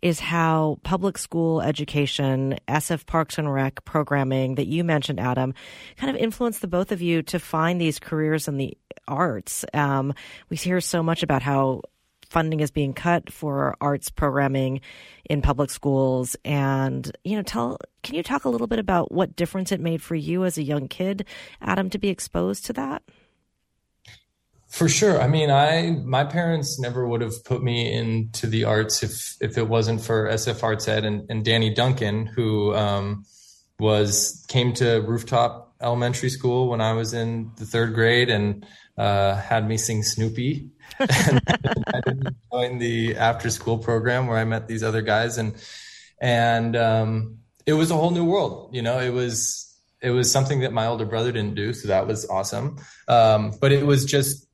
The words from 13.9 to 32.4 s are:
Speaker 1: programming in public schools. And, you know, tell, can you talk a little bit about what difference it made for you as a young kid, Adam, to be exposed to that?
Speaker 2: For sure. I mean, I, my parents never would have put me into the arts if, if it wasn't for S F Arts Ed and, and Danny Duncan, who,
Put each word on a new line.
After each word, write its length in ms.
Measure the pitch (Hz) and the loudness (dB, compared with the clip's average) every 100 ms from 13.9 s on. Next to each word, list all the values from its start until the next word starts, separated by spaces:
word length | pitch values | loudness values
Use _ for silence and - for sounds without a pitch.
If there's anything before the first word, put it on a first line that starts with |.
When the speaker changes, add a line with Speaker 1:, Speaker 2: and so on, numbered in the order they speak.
| 143 - | -2 -6
Speaker 1:
programming 720 | - 147 135 139 135 131 135 - - - - - | -2 0 2 2 0 -2 -4 -10 -20 -20 -20 -4
in 140 | 147 | 0
public 260 | 143 139 143 | 2 2 -2
schools. 680 | - 143 135 135 131 127 - - | -2 0 2 2 0 -2 -6 -2
And, 680 | 143 135 135 135 131 127 - | 0 2 0 0 -2 -8 -10
you 120 | 175 214 | -6 -4
know, 60 | |
tell, 340 | 196 226 240 - - _ | -4 -4 -4 -6 -14 _
can 120 | - | -8
you 80 | 294 | -6
talk 240 | - 277 269 | -4 -2 -2
a 20 | |
little 180 | 233 233 | -2 -2
bit 120 | 226 | -2
about 340 | 202 180 156 | 2 0 2
what 240 | 170 185 - | 0 -2 -2
difference 340 | 175 190 185 | -4 -2 -4
it 100 | 190 | -2
made 200 | 165 165 | -2 -4
for 140 | - | -4
you 320 | 165 147 175 185 | -6 -2 -2 -2
as 100 | 165 | -2
a 60 | |
young 260 | 143 147 131 | -2 -2 -4
kid, 380 | - 185 196 202 - - - | -4 -4 -4 -8 -12 -20 -10
Adam, 300 | 196 190 185 | -4 -2 -2
to 80 | 196 | -2
be 100 | 202 | -2
exposed 560 | 185 - 170 180 196 | -2 -4 -2 -2 -4
to 80 | - | -6
that? 300 | 233 269 277 _ _ _ _ _ _ _ _ _ _ - - _ _ _ _ _ | -6 -6 -8 _ _ _ _ _ _ _ _ _ _ -20 -20 _ _ _ _ _
Speaker 2:
For 220 | - 165 | 0 2
sure. 320 | - 208 170 | 6 6 6
I 80 | 131 | 4
mean, 220 | 156 151 | 4 4
I, 400 | 139 147 165 170 | 6 6 4 2
my 340 | 160 127 131 | -2 0 0
parents 560 | 143 165 170 165 139 - | 2 0 0 0 -2 -4
never 260 | 123 123 123 | -4 -2 -2
would 140 | 117 | 0
have 240 | 117 101 | -2 -6
put 180 | - 127 | -4 -2
me 300 | 127 120 117 | 0 0 0
into 540 | 113 117 113 110 - 113 | -2 0 -2 -2 -4 -2
the 180 | 113 | 0
arts 380 | 110 107 110 - | 2 2 2 -2
if, 340 | 110 - - - | -4 -6 -10 -6
if 160 | 107 - | -4 -2
it 100 | 110 | 0
wasn't 320 | 113 110 113 | 2 2 -2
for 260 | - 113 104 | 0 0 0
S 220 | 110 123 | -2 -2
F 160 | 110 | -2
Arts 240 | 113 110 110 | -2 -2 -2
Ed 160 | 107 | 0
and, 220 | 107 104 - | 0 -4 -4
and 160 | 110 | -4
Danny 240 | 107 113 110 | 2 2 2
Duncan, 560 | 104 123 131 110 107 | 2 2 2 0 -2
who, 500 | 110 - | -4 -2